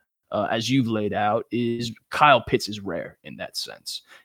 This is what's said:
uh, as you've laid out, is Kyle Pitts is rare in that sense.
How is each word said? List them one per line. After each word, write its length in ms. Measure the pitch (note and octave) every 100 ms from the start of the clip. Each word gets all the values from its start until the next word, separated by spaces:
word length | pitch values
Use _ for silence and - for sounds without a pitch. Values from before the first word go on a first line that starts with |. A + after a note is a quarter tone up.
| _ _ -
uh, 160 | G#2 G2+
as 200 | A#2 A2+
you've 180 | C3+ A2+
laid 260 | A2 G#2
out, 320 | G#2+ G#2 A2+ -
is 400 | A#2+ A#2+ A#2 A#2 A2 -
Kyle 320 | - D3 B2+
Pitts 260 | - B2 -
is 100 | G#2
rare 360 | G2 E2 - -
in 120 | - C2
that 180 | F2+ -
sense. 440 | - G#1+ - - - -